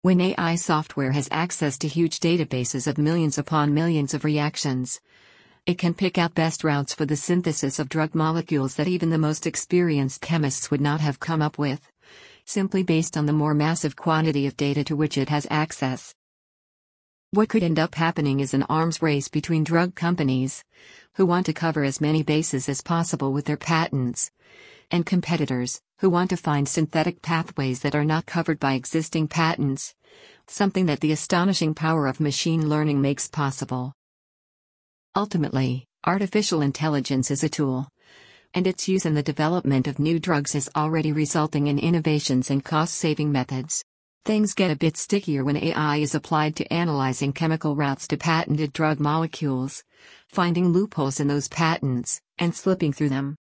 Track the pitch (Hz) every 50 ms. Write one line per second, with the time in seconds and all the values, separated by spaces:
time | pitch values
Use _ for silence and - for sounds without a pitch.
0 | - 185 185 180 180 190 - - 175 165 170 170 - - 165 151 156 - - 147
1 | 139 131 135 143 131 - - 156 175 175 - - 160 143 135 - - 151 - 165
2 | 170 160 - - - 165 175 175 156 - - 127 123 - - 131 120 151 135 -
3 | 147 151 165 170 160 151 - - 139 - 160 151 147 147 143 151 165 170 165 151
4 | 143 135 - 139 - 151 147 147 147 151 - - - 147 127 127 127 - - -
5 | _ _ _ _ _ - - _ _ _ _ _ _ - 175 - 180 170 170 -
6 | 190 180 - 185 170 165 - 170 160 160 - - - 156 147 143 139 - - -
7 | 156 139 151 143 - - 175 180 175 170 147 - - 139 - - 151 135 - 160
8 | 156 156 - 165 160 160 160 170 175 - 160 143 135 131 - - 147 180 180 175
9 | 165 165 165 160 156 151 156 - - 165 - - - _ 180 180 175 170 151 143
10 | 135 135 135 - - - 170 160 151 139 - - - - 147 139 147 147 147 156
11 | 156 147 135 - - 165 165 160 151 151 - - 147 139 131 147 _ _ _ _
12 | _ - - - - - - - _ - - 208 190 196 - 190 185 180 165 160
13 | 165 - - 156 147 147 151 151 147 151 151 147 147 160 165 - - 151 - -
14 | - 170 160 156 160 160 151 143 139 139 135 - 143 143 139 147 139 - 156 143
15 | 156 147 - 139 135 - 151 147 143 - - 151 151 156 - - - 131 131 156
16 | - - - _ _ _ _ _ _ _ _ _ _ _ _ _ _ _ _ _
17 | _ _ _ _ _ _ - 202 220 220 - 220 180 170 160 151 160 170 - 156
18 | 165 165 170 - 147 139 135 139 139 135 - 135 135 - 151 160 165 165 160 -
19 | 165 156 147 139 135 - - 151 - - 165 156 156 156 165 170 180 180 - -
20 | 165 170 175 170 151 135 131 127 131 135 - - - _ _ _ - - - -
21 | - _ _ - 190 175 175 180 180 - 160 - 170 165 151 156 143 139 135 -
22 | - 147 156 156 147 151 151 156 165 - - 131 135 - 139 - - - 170 165
23 | 165 - - - 139 139 135 147 139 - 147 - - - 165 160 165 - - 135
24 | 127 120 120 - - - _ _ _ - - - - - - - _ _ - 175
25 | 160 - 190 180 - - 170 160 147 - 131 123 123 127 - - _ _ _ _
26 | - 190 175 175 180 180 185 170 - 160 147 143 143 - - 165 156 156 - 160
27 | 156 175 170 _ - 165 170 160 160 - - - 139 131 127 123 - 143 139 147
28 | 147 151 156 165 - - - 170 165 - 156 - - 139 135 127 123 - - 160
29 | 156 - - 160 156 151 - 165 165 160 165 - 147 139 135 139 - - _ _
30 | _ _ - - - - - _ _ - - - 208 196 - 185 185 165 147 139
31 | - 151 156 147 - - 190 175 175 196 185 - 170 156 156 - 156 160 165 160
32 | 143 131 131 - 151 147 135 - - 165 165 165 156 151 151 151 151 151 143 139
33 | 139 139 143 - - - - 156 143 135 135 - 131 - 127 127 127 127 - _
34 | _ _ _ _ _ _ _ _ _ _ _ _ _ _ _ _ _ _ _ _
35 | _ _ - 196 208 208 196 170 147 - - 131 131 127 123 127 - _ _ _
36 | - 165 175 196 208 190 - 208 208 - 180 156 147 139 135 - 156 156 147 143
37 | 123 - 143 131 127 - 139 139 - 151 - - 147 135 127 127 139 - _ _
38 | _ _ - - - - - - _ _ - 180 180 185 185 - - - 190 190
39 | - 165 151 147 139 - 143 - 151 156 175 180 - 135 139 131 123 147 131 -
40 | 143 156 170 165 156 180 165 143 143 - - 147 131 - - - 151 156 165 160
41 | 151 156 147 156 151 143 - 165 151 151 - 147 143 147 143 143 - 165 175 165
42 | 156 160 151 147 - - 135 127 127 - 139 139 - - 165 151 160 180 - -
43 | - 160 151 147 147 151 143 131 127 - 135 131 131 156 - - - _ _ _
44 | _ _ _ _ _ - 220 214 214 196 - - 190 180 151 143 170 160 151 -
45 | - - 202 202 - - 147 139 131 143 143 151 - 160 - - 156 151 147 151
46 | 151 139 - 151 - - 165 156 151 156 156 - - - - 170 175 165 147 139
47 | 135 131 127 - 139 139 139 - 165 160 160 156 - 151 143 143 147 139 135 -
48 | - - 151 143 - 170 160 160 - - 151 147 156 143 - - 160 156 151 143
49 | 147 147 151 160 165 156 - - 160 143 135 127 131 139 - - - _ _ _
50 | - - - - _ _ - 196 175 175 165 175 180 175 170 180 202 214 - 165
51 | 143 135 139 - 147 143 143 147 139 - - - 170 160 165 - - 135 127 120
52 | 120 - - - _ _ _ - 175 170 165 - - 190 185 185 170 147 139 -
53 | 151 143 135 135 139 139 151 _